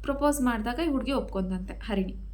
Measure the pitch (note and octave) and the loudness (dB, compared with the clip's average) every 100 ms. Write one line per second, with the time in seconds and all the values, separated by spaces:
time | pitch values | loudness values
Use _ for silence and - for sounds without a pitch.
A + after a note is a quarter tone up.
0 | - C#4 D4 C#4+ B3 A3+ A3+ A#3+ E4 C4+ | -2 2 2 4 2 2 -2 0 2 2
1 | G#3+ C4 - G3 F#3 F#3 F#3 - - G3 | 2 0 0 -2 -2 -2 -4 -8 -2 0
2 | F#3 - - | 0 -4 -10